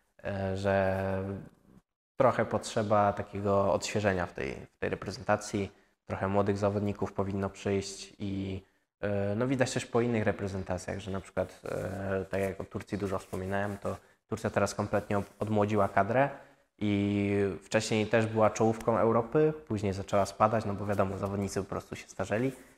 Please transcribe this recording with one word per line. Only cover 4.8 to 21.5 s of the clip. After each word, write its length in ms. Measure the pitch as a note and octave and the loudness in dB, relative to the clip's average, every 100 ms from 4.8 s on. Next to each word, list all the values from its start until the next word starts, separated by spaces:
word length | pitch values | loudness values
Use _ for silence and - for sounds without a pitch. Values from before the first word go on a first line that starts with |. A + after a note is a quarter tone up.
| G2 | -4
reprezentacji. 840 | F#2+ - F#2 F#2 G#2 - G#2 F#2+ - _ _ | -4 -6 -6 0 0 0 -4 -4 -8 _ _
Trochę 240 | - G2 F#2+ | -8 -4 0
młodych 300 | G2+ G2+ G2 | 2 2 2
zawodników 540 | G2+ G2+ G#2 G2 F#2+ | 2 0 -2 -2 -4
powinno 380 | - G2 G2 F#2+ | -4 -2 -2 -4
przyjść 640 | - G#2 G2 G2 - - - | -4 0 0 -2 -10 -14 -10
i, 440 | G2+ G2 F#2+ - - _ _ - | -6 -4 -4 -8 -12 _ _ -8
e, 340 | G2+ G2+ G2+ G#2 | -4 0 0 0
no 100 | B2+ | 0
widać 260 | C3 B2 | 2 0
też 140 | B2+ - | 0 0
po 140 | A#2+ | 0
innych 240 | A#2+ A2+ | 2 2
reprezentacjach, 760 | G#2+ G2 G2+ F#2+ - F2+ - G2 | 0 0 -4 -4 -4 -6 -4 -8
że 100 | F#2 | -6
na 100 | F#2+ | -8
przykład, 400 | - - F#2 - | -6 -4 -4 -6
e, 600 | - - F2+ F#2+ G2 F#2+ F#2 | -8 -6 -6 -6 -2 -2 -2
tak 100 | F#2+ | -2
jak 200 | G2 F#2 | -2 -2
o 40 | |
Turcji 340 | F#2+ G2+ - G2 | -8 -8 -6 -4
dużo 200 | G2 F#2+ | -2 -4
wspominałem, 600 | - F#2+ F#2 G2 G#2 G2 | -4 -8 -4 -2 -2 -4
to 180 | F#2+ F#2+ _ _ - | -6 -8 _ _ -10
Turcja 240 | A2 A2 | -4 -2
teraz 240 | G#2+ G2+ | 0 0
kompletnie 440 | - G#2 G#2 - G#2 | 0 0 0 0 -2
ob-, 120 | F#2+ - | -2 -6
odmłodziła 500 | G#2 G#2+ G#2 G#2+ G2 | 0 2 4 4 4
kadrę 420 | - G2 A#2+ C#3 - - _ _ - | 4 4 4 2 -2 -18 _ _ -4
i 540 | G#2 G2+ G2+ G2+ G2+ G2+ G2 - | 0 2 2 2 2 2 0 -2
wcześniej 440 | - A2 - A2 G#2 | -2 0 2 0 2
też 200 | A#2 A2 | 2 2
była 240 | A2 G#2+ | 4 4
czołówką 480 | - A2+ A2+ - A2 | 4 2 2 0 2
Europy, 540 | A2 A#2 A#2 D#3 D#3 D#3 - | 4 2 2 2 2 0 -4
później 240 | G#2+ G2+ | -2 -2
zaczęła 340 | F#2+ F#2+ G2+ G2 | -2 0 0 2
spadać, 380 | - A2 A2+ | 2 2 2
no 100 | G#2+ | -2
bo 120 | G2 G#2 | -4 -2
wiadomo, 320 | G2+ F#2+ F#2+ | 0 0 -2
zawodnicy 440 | G2 G2+ G2 | -4 -2 -2